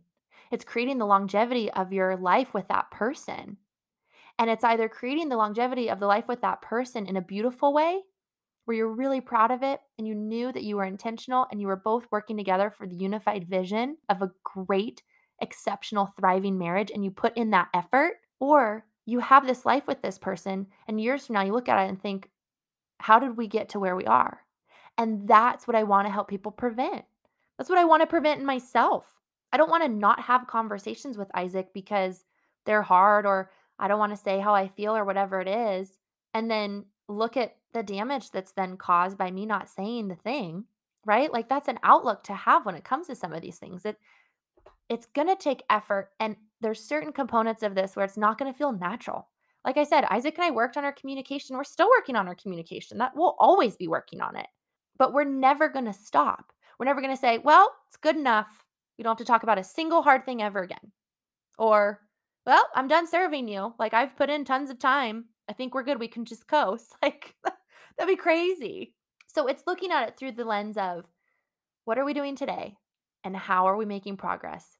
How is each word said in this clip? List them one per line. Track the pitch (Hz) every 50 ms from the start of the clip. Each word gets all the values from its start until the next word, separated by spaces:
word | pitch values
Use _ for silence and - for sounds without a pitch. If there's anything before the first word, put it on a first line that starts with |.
| - _ _ _ _ _ _ - _ _
It's | 240 226 -
creating | - - 233 247 262 277
the | 247 220
longevity | 202 202 196 202 190 - 202 233 240 254 247 208 -
of | - 196 190 180
your | 196 190 185 185 190
life | 180 185 180 185 240 269 - -
with | 202 190 -
that | 190 - - -
person. | - - 202 240 320 - - - - - - - 202 - _ _ _ _ _ _ _ _ _ _ _ _ - - _ -
And | 233 226
it's | 226 220 -
either | 233 233 226 226
creating | 220 - - - 247 277 320 339
the | 294 254
longevity | 220 214 208 208 233 240 254 262 254 233 220
of | 202 190
the | 202
life | 202 202 220 233 -
with | 240 240
that | - 190 185 -
person | - - 220 233 254 254 - 233 202
in | 190 190
a | 190
beautiful | 175 - 196 202 220 254 247 - 294 285 285
way, | 302 311 339 359 392 381 _ _ _ _ _ _ _ _ _ _ _ _
where | - 233
you're | 220 226
really | 226 220 233 262 269 269 262
proud | 254 - 240 226 220 233
of | 254 240 269
it | 269 277 - _ _ _
and | - 220
you | 220 214
knew | 208 214 214 226 233 240 262 254
that | - -
you | 214 208
were | 202 196
intentional | 190 190 202 - 233 226 226 - 254 254 254 254 -
and | 214 208
you | 202
were | 196 190
both | 190 - 220 220 240 233 -
working | 214 208 208 - 220
together | 208 196 190 185 190 202 214
for | 208 - 214
the | 185 180
unified | 175 190 196 208 214 - 208 202 202 170 170
vision | 190 185 185 180 208 220 240 277 320 - _
of | - 202 185
a | 196 185 - _ -
great, | - - 190 190 - 202 190 214 254 240 - _ _ _ _ _ _ _ _
exceptional, | 233 - - - - 214 202 - - - 220 208 196
thriving | 190 - - 196 185 185 190 196 196 190
marriage, | 185 175 170 175 196 214 190 -
and | 208 202
you | 190
put | 190 - - 233 233
in | 240 233 220
that | 202 175 175 - -
effort, | 175 170 - - 262 302 349 - - _ _ _ -
or | 262 277 302 294 240 214 208 220 - _ _ _ _
you | 214 233 247
have | 226 - 269 277 277
this | 254 247 247 -
life | - 240 285 -
with | - 269 -
this | - 190 190 -
person | - 190 196 196 - 196 190 190 196 196 _ _ _
and | - 214 220
years | 220 240 277 277 -
from | - 226
now | 202
you | 196 196
look | 208 247 247
at | 247 240 196 190
it | 190
and | 190 190
think, | - 202 196 190 - - _ _ _ _ _ _ _ _ _ _ _ _ _ -
"How | - - 220 240
did | 269 262 226
we | 226 233
get | 202 214 214 208 -
to | - 208
where | 196 185 180
we | 185 -
are?" | - 120 127 - - - - _ _ _ _ _ _ _ _ _ - _
And | - 233 226 220 202 202
that's | 202 202 214 233 247 - - -
what | - 226
I | 220 214
wanna | 202 196 196 202 208
help | 196 208 202
people | - 202 196 - 214
prevent. | 202 - 247 247 220 233 269 349 392 - - _ _ _ _ _ _ _ _ _ _
That's | - 262 -
what | 370 359
I | 349
wanna | 330 311 311 320
prevent | 320 330 330 262 302 294 -
in | 269
myself. | 277 269 247 247 - - 233 254 359 - - - _ _ _ _ _ _ _ _ _
I | -
don't | 262 311 320
wanna | 320 339 330
not | 269 220 208 202 202 233 247
have | 233 - 247 247 240
conversations | - - 226 220 214 208 196 - 214 226 - - 285 233
with | 208 196 190 -
Isaac | 185 180 185 185 190 185 - -
because | 202 190 - 214 202 190 185 180 - - _ _ _ _ _ _ _ _
they're | 214 214 214 202
hard, | - 185 180 190 208 208 208 202
or | 202 196 190 190 190 _ _ _ _ _ -
I | 202
don't | 190 208
wanna | 214 214 208 208
say | 202 - 208 190 196
how | 196 214 208
I | 196 196
feel | 190 - - 208 208 220
or | 220 208
whatever | 196 185 196 196 185 190 190
it | 180
is, | 185 202 233 240 214 190 185 190 190 - _ _ _ _ _ _ _ -
and | 220 226 226
then | 220 214 208 202 202 202 202 _ _ _ _
look | - 208 202 226 233 -
at | 269 226 - - _ _ _ -
the | 233
damage | 214 196 196 196 214 262 285 262 - -
that's | - 190 190 -
then | - 196 190 185 185
caused | 190 - - 175 175 180 190 196
by | - 190 185
me | 185 190 208
not | 220 214 190 - -
saying | - - 190 214 240 240 214 190
the | 175
thing, | - - 214 269 302 202 165 160 190 240 - _ _ _ _ _ _ _
right? | 214 208 233 285 311 -
Like, | 233 233 -
that's | 269 285 -
an | - 240 -
outlook | - 190 262 320 - 247 202 - -
to | - 196
have | 190 - 233 285 339 247
when | 202 170
it | 151 -
comes | - 254 294 359
to | - 247
some | - - 170 156
of | 165
these | - 165 165
things. | - - - - 180 -
It, | 214 214 - _ _ _ _ _ _ _ _ _ _ _ _ _ - _ _ _ -
it's | 233 226 -
gonna | - - 277 302 359 381
take | 381 - 294 254 - - -
effort, | 214 208 196 - 208 196 196 - _ -
and | 220 220 208 - _ _ _ _
there's | 226 220 220 214 -
certain | - 294 311 302 302 294
components | - 269 226 240 226 220 226 220 - 226
of | 202 196
this | 190 190 190 -
where | 202 196
it's | 196 202
not | 214 214 208 220
gonna | - 277 269 262
feel | - 294 285
natural. | 233 180 180 175 214 240 - - - - - _ _ _ _ _ _ _ -
Like | - 262
I | 294 294
said, | 294 339 285 -
Isaac | - - 233 247 311 311
and | 339 349
I | 339
worked | 254 220 233 254 247
on | 294 285
our | 285 277
communication. | - - 269 269 269 262 - 277 277 - - 262
We're | 254 294
still | - - - 339 427
working | 508 453 - - 247
on | 214 190
our | 180 180
communication. | - - 196 180 170 165 - - 160 - - 208
That, | 202 240 254 -
we'll | 190 240 240 - -
always | 214 262 359 392 294 208 -
be | - 185
working | 160 160 139 - - - -
on | - - -
it. | 52 - - _ _ _ _ _ _ _ _ _
But | - 262 - 233
we're | 285 294
never | 277 269 269 262 262 285 285 311 294
gonna | 262 269 247 214 196
stop. | - - - - 294 294 240 - - - _ _ _ _ _ _ -
We're | 240
never | 269 285 269
gonna | 262 269 269
say, | 262 - 240 233 226
"Well, | - 285 311 359 392 - - - _
it's | _ -
good | - - 302 294
enough. | 311 285 254 226 214 208 - - _ _ _ _ _ _ _ _
We | - 220
don't | 226
have | 226
to | 226 233
talk | - 240 220 -
about | 226 214
a | 190 185
single | - - - 320 330 330 339 -
hard | 294 269 262 269
thing | 262 247 233
ever | 208 208 190 202
again." | 180 185 - - - - _ _ _ _ _ _ _ _ _ _ _ _ _
Or, | - 220 220 214 208 208 202 208 - _ _ _ _ _ _ _ _ _
"Well, | 240 269 370 453 - -
I'm | 254 262
done | 262 302 339 339
serving | 330 - 339 370 339 302 277 247
you. | 214 202 190 196 233 233
Like, | - 233 214 220
I've | 226 269 269 -
put | - 285 262
in | 294 302 277
tons | - 262 262 285 269
of | 262 240
time. | - 262 262 285 262 220 214 226 233 - _ _ _ -
I | 214
think | - 254 247 254
we're | 269 233
good. | 277 285 220
We | 233
can | 226 - 233 233
just | 226 226 - -
coast." | - 302 302 254 190 208 233 - - -
<laughs> | _
Like, | - 302 - - - - - _ - 370 - - _ _ _ - - _ _
that'd | - 339
be | 339 381
crazy. | 370 - 339 320 330 349 359 381 339 247 175 - 92 - - _ _ _ _ _ _ _
So | - - 320 285
it's | 247 269 - -
looking | 349 359 359 - 370
at | 339 285 240
it | 214 -
through | - 262 269 226
the | 233 240
lens | 226 214 202 208 214 208
of, | 214 190 185 175 170 175 _ _ _ _ _ _ _ _ _ _ _ _ _ _ _ _
what | 226 226
are | 254 277
we | 285 285
doing | 285 285 277 277
today? | - 285 226 - - 175 208 202 _ _ _ _ _ _ _ _ _ -
And | 185 196
how | 190 - - 190 185 185
are | 190 196
we | 214 220
making | 208 202 196 196 202 202
progress | 190 190 180 - 175 - - - 170 - - -